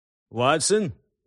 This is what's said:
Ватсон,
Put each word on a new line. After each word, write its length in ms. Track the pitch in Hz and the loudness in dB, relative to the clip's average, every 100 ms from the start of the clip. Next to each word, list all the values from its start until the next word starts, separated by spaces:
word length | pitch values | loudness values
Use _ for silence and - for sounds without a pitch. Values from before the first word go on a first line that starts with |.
| _ _ _ | _ _ _
Ватсон, 640 | 110 127 156 - 214 180 - _ _ | -2 0 0 2 0 -2 -8 _ _